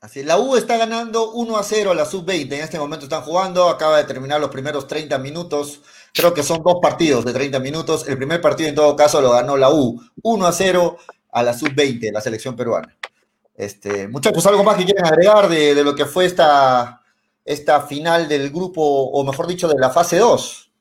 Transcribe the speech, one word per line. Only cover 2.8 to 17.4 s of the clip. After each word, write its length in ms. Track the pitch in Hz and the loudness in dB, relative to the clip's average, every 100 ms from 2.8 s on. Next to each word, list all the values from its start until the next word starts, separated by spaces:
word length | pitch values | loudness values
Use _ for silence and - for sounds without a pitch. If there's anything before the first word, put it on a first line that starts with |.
momento 260 | 143 156 139 | -8 -10 -8
están 160 | 156 | -10
jugando, 480 | 139 170 190 180 180 | -4 -2 -2 2 2
acaba 280 | 160 156 156 | 2 2 2
de 60 | 139 | 2
terminar 360 | 131 135 147 | -4 -4 -2
los 80 | 147 | -2
primeros 380 | 131 135 147 139 | -6 -6 -6 -6
treinta 320 | 151 156 139 | -8 -4 -6
minutos, 640 | 131 156 175 147 147 - _ - _ | -6 -10 -6 -6 -6 -12 _ -20 _
creo 220 | - 170 | 0 0
que 80 | 147 | 0
son 220 | 143 165 | -2 -2
dos 140 | 156 - | 0 2
partidos 420 | 151 131 165 127 | 2 2 2 2
de 100 | 117 | 0
treinta 260 | 120 143 131 | -4 -4 -4
minutos, 480 | 127 156 160 156 - | -6 -8 -4 -4 -4
el 100 | 127 | -6
primer 240 | 135 170 | -4 0
partido 260 | 151 131 156 | 0 0 -2
en 60 | |
todo 220 | 143 151 147 | 2 2 6
caso 260 | 147 147 | 4 4
lo 100 | 131 | 4
ganó 260 | 120 131 139 | 4 2 2
la 140 | 135 | 4
U, 300 | 156 127 117 - - | 4 2 -2 -14 -8
uno 240 | 220 226 180 | -2 0 0
a 40 | |
cero 460 | 170 190 180 170 170 _ - _ | 2 2 2 0 -2 _ -20 _
a 120 | - | -2
la 100 | 120 | -2
sub-veinte, 580 | 120 151 135 143 113 110 | -2 -4 0 -2 0 -6
la 80 | 104 | -6
selección 360 | 107 110 131 117 | -6 -8 -10 -8
peruana. 420 | 117 98 78 _ - _ _ _ _ | -4 -4 -6 _ -20 _ _ _ _
Este, 540 | _ 101 - 101 101 98 | _ -12 -10 -8 -6 -6
muchachos, 360 | 127 147 165 175 | -2 -2 2 2
¿algo 160 | 202 | 4
más 120 | 202 196 | 4 2
que 100 | 185 | 0
quieran 200 | 196 175 | 0 2
agregar 420 | 156 185 214 196 | 4 6 6 4
de, 280 | 165 147 143 | 2 2 4
de 80 | |
lo 100 | 143 | 2
que 120 | 143 143 | 0 -4
fue 200 | - 180 | 0 -2
esta, 760 | 175 160 143 135 127 120 120 _ _ _ _ | 4 4 6 4 2 -2 -10 _ _ _ _